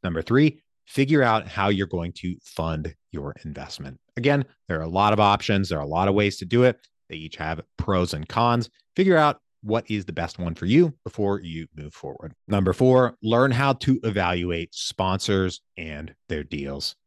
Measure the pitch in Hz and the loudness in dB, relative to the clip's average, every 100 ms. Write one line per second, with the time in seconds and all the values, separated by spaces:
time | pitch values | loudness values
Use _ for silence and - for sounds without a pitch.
0 | 92 82 - 123 151 147 _ _ _ - | -4 -4 2 4 4 0 _ _ _ -2
1 | 135 151 123 110 - - 98 101 95 92 | 2 4 4 2 -2 -2 0 0 -2 -4
2 | 85 82 90 90 - - 80 80 78 - | -6 -8 -8 -10 -12 -6 -4 -4 -8 -14
3 | _ 80 69 - - 69 67 - 69 - | _ -12 -12 -12 -14 -14 -14 -14 -16 -18
4 | _ - 131 143 131 _ - 82 80 90 | _ -2 0 2 -2 _ -6 -6 -2 2
5 | 104 104 104 101 - 101 95 82 71 80 | 4 6 4 4 2 0 0 -2 -2 0
6 | 98 98 104 - 90 120 127 - _ _ | 2 4 2 -2 0 4 4 2 _ _
7 | _ 80 78 - 80 80 - - - 95 | _ -14 -12 -8 -6 -6 -10 -8 -2 0
8 | 90 80 78 - 120 120 117 _ _ - | 0 -4 -4 0 2 2 -2 _ _ -2
9 | 190 170 151 135 _ _ 104 113 - 107 | 4 4 4 0 _ _ -2 -2 0 -4
10 | 92 82 85 - 87 82 87 135 170 139 | -4 -6 -6 -6 -8 -4 2 4 4 0
11 | - - 101 98 87 82 78 76 76 - | -14 -4 -2 -2 -6 -12 -12 -14 -16 -14
12 | 71 67 78 - - 101 92 92 127 127 | -14 -14 -16 -18 -2 2 2 4 6 6
13 | 123 120 110 117 135 123 139 131 - 127 | 4 -2 0 2 4 2 2 0 0 0
14 | 113 101 87 90 90 85 85 - - - | 0 0 0 0 -2 -4 -6 -10 -12 -4
15 | 95 95 - 98 92 - _ - 80 73 | -2 -2 0 0 0 -4 _ -16 -14 -12
16 | 80 _ _ 78 71 76 69 69 - - | -14 _ _ -8 -6 -10 -8 -8 -10 -12